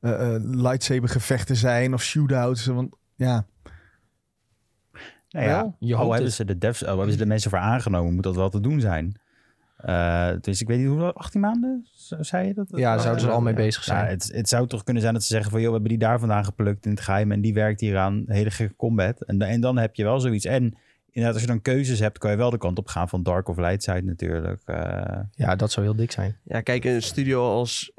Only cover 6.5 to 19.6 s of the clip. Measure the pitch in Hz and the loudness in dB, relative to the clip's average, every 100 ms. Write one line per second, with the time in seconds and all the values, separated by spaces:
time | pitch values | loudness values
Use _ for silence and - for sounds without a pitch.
6.5 | 90 104 117 - 95 - 101 107 107 101 | 0 0 -2 -2 0 2 2 2 2 0
7.5 | 92 101 123 113 90 85 90 95 90 95 | 0 2 0 2 2 2 0 0 0 0
8.5 | 104 113 151 107 80 85 104 _ _ _ | 2 0 2 2 0 -2 -8 _ _ _
9.5 | _ _ _ - 87 85 85 87 87 101 | _ _ _ -2 0 2 2 2 0 -2
10.5 | 98 113 120 135 147 175 - - 208 202 | -4 0 0 2 0 -2 -4 -4 0 0
11.5 | 233 254 254 233 - - 160 151 180 190 | 0 -2 -4 -8 -18 -12 -10 -4 -2 -2
12.5 | 202 196 - 123 113 113 117 120 117 117 | -4 -6 -2 0 2 2 2 2 2 2
13.5 | 110 110 - - 95 87 90 - - 104 | 2 0 0 -2 0 0 -2 -4 -4 0
14.5 | 120 123 113 110 120 113 113 - 110 104 | 0 0 -4 -2 0 2 0 0 -2 0
15.5 | 110 113 113 107 113 110 120 113 104 101 | 0 2 2 0 2 2 2 2 2 0
16.5 | - 101 101 107 104 - 98 104 104 110 | 0 0 0 -2 -2 0 2 2 2 2
17.5 | 107 107 104 107 95 95 101 - 101 104 | 2 2 0 0 2 2 0 0 0 0
18.5 | - 107 - 113 110 92 120 - 98 101 | 0 -4 -2 0 2 2 0 -2 0 2
19.5 | 117 | 2